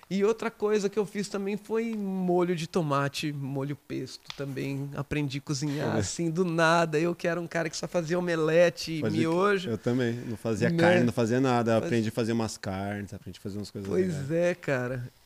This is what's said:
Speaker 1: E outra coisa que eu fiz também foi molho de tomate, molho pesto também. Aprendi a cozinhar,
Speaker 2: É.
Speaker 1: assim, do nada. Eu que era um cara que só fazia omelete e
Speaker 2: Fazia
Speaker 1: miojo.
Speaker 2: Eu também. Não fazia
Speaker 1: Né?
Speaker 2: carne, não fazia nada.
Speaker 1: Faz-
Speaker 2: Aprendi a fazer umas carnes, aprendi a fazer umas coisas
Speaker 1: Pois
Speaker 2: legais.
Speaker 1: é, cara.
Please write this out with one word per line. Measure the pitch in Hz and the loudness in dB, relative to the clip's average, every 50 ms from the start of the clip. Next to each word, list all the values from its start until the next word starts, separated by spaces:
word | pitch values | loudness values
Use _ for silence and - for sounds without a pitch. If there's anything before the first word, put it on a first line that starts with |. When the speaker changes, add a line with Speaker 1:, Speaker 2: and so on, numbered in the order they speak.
| - - | -8 -4
Speaker 1:
E | 180 196 196 | -2 2 2
outra | 214 226 226 214 226 | 2 2 2 -2 -6
coisa | - - 208 208 214 214 190 196 | -4 -2 0 2 2 2 0 0
que | 202 220 | 0 0
eu | 202 | -2
fiz | - - 208 196 - | -2 -2 -6 -6 -4
também | - 202 196 196 214 | -4 -4 -4 -2 -4
foi | 202 208 - 214 226 233 233 226 | -4 -4 -4 -4 -2 -2 -2 -4
molho | 208 202 190 190 190 185 180 175 180 180 175 180 | -4 -4 -2 -2 0 2 2 4 4 4 2 0
de | 160 160 - | -2 -4 -2
tomate, | - 190 160 147 139 139 139 139 - - - 151 | -2 -2 0 2 0 0 0 0 -2 -4 -6 -4
molho | 147 143 139 127 143 139 135 143 147 - | -4 -4 -6 -6 -4 -4 -4 -4 -6 -8
pesto | _ - 135 135 135 127 - - _ - - | _ -10 -8 -8 -8 -8 -12 -16 _ -14 -10
também. | - 139 139 135 135 143 139 139 135 139 143 143 | -10 -8 -8 -6 -6 -6 -6 -4 -6 -6 -6 -6
Aprendi | 143 143 - 147 147 147 139 123 143 | -8 -6 -4 -2 -2 -2 -2 -4 -6
a | |
cozinhar, | - - 151 131 151 147 139 151 - - - | -6 -4 -4 -2 -2 -2 -2 -2 -2 -2 0
Speaker 2:
É. | 110 | 0
Speaker 1:
assim, | 98 90 - - 170 165 | -2 -2 -2 -2 -2 -2
do | 160 175 190 | 0 0 0
nada. | 175 160 165 165 160 165 170 170 165 151 151 | 0 2 2 4 4 4 4 2 2 0 0
Eu | 165 175 170 | 0 0 -2
que | - - 175 | -2 -2 -4
era | 165 175 | -2 -4
um | 170 160 | -4 -4
cara | - 170 165 165 | -4 -4 -4 -4
que | - - | -4 -6
só | - 170 | -6 -4
fazia | - 180 165 147 175 180 | -2 -2 -2 0 0 0
omelete | 180 175 165 165 156 160 160 170 175 175 175 - - 160 165 156 | 0 0 0 0 2 4 6 6 6 6 4 0 -6 -6 -4 -2
e | |
Speaker 2:
Fazia | 147 - - - | 0 0 2 2
Speaker 1:
miojo. | 160 160 165 175 190 202 202 190 175 117 | 2 2 4 4 4 4 2 2 0 -2
Speaker 2:
Eu | 113 98 | -4 -2
também. | - 123 120 131 123 117 117 | 0 0 2 2 2 0 0
Não | 120 123 127 113 | -2 -4 -8 -8
fazia | - - 113 113 98 110 117 | -4 -2 -2 0 2 2 2
Speaker 1:
Né? | 170 165 | 4 4
Speaker 2:
carne, | 170 175 180 175 120 | 6 6 6 6 4
não | 117 - | 2 2
fazia | - 120 107 120 127 | 2 2 2 4 4
nada. | 135 131 123 120 113 113 113 | 4 4 4 2 4 4 4
Speaker 1:
Faz- | 110 - | 2 2
Speaker 2:
Aprendi | - 117 117 107 110 | 2 2 2 2 0
a | |
fazer | - 123 117 107 117 | 0 0 0 0 2
umas | 113 110 107 - - | 0 0 -2 -4 -6
carnes, | - 101 95 95 98 101 104 101 101 92 107 | -8 -6 -6 -4 -4 -6 -6 -6 -8 -10 -12
aprendi | 95 - 95 87 - | -14 -14 -14 -14 -12
a | |
fazer | - 104 95 104 | -10 -10 -8 -8
umas | 101 - | -10 -10
coisas | - 104 98 98 | -10 -8 -6 -2
Speaker 1:
Pois | - 185 190 185 | 0 0 2 0
Speaker 2:
legais. | 160 143 139 135 | 0 -4 -4 -2
Speaker 1:
é, | 160 165 175 175 170 | 0 0 2 0 0
cara. | - - 156 139 127 123 123 131 123 120 127 - _ _ | -2 -2 -2 -2 -2 -2 -4 -4 -6 -8 -10 -14 _ _